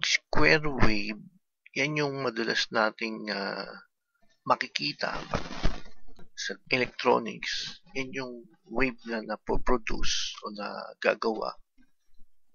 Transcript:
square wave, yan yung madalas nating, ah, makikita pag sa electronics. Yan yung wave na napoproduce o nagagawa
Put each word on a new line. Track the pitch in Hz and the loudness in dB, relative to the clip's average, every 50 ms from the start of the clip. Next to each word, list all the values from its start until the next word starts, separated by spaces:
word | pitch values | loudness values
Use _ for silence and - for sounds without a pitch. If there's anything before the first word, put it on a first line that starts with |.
| - | -2
square | - - - - _ - - 151 156 156 156 151 | 0 0 0 2 _ 6 8 8 8 6 6 4
wave, | 151 139 123 107 107 110 104 101 104 110 104 - - - _ _ _ _ _ _ _ - | 0 2 6 6 6 6 6 2 -4 -6 -8 -12 -20 -20 _ _ _ _ _ _ _ -4
yan | 135 135 147 151 151 | -2 -2 -2 0 -2
yung | 147 143 139 139 | -2 -2 -2 -4
madalas | 135 127 113 113 117 110 113 110 - - | -4 -4 -2 -2 -2 -2 0 -2 -2 0
nating, | - 117 110 110 107 - 113 113 110 110 110 107 101 | 0 2 2 2 0 -4 -6 -8 -8 -8 -8 -6 -6
ah, | 101 98 98 104 - 98 - - - - _ _ _ _ _ _ _ _ _ _ _ - | -6 -6 -6 -6 -6 -8 -10 -12 -16 -20 _ _ _ _ _ _ _ _ _ _ _ -2
makikita | - 135 - - 123 - - 147 147 147 - - - - - - - | -2 -2 -2 -2 -6 -8 -6 -6 -6 -8 -6 -6 -6 -6 -6 -6 -4
pag | - - - - - - - - - - - - - - - - - - - - - - | -4 -4 -4 -6 -2 4 4 4 4 2 -2 -8 -8 -8 -8 -8 -8 -8 -12 -12 -12 -10
sa | - - 120 - _ - | -10 -10 -10 -10 _ -4
electronics. | 135 131 123 117 - - - 123 123 123 117 107 98 90 - - - - - - - - - - - 135 | -2 -2 -2 -2 -4 -2 2 2 2 2 2 -4 -8 -8 -8 -6 -6 -6 -6 -8 -12 -16 -18 -12 -8 -8
Yan | 135 127 - | -8 -8 -8
yung | 131 135 127 123 120 117 - _ _ _ - | -8 -8 -8 -10 -14 -18 -20 _ _ _ -6
wave | 214 240 262 131 123 233 - 117 | 0 0 0 0 0 -4 -8 -8
na | 117 113 110 | -6 -6 -6
napoproduce | 110 107 - _ - 131 127 - - 127 120 110 - - - - - - - - - - - - | -6 -8 -8 _ 0 0 2 4 4 4 2 2 0 2 4 4 4 4 2 -2 -6 -8 -10 -12
o | 110 104 | -12 -10
nagagawa | 104 101 101 101 104 - - 110 _ - - 104 107 - 113 110 107 - 62 - - - _ _ _ - _ _ _ _ - - - - - - - - - | -8 -8 -8 -8 -8 -10 -12 -8 _ 2 2 2 2 2 -2 -2 -2 -4 -6 -8 -10 -16 _ _ _ -20 _ _ _ _ -20 -18 -18 -18 -18 -20 -20 -20 -20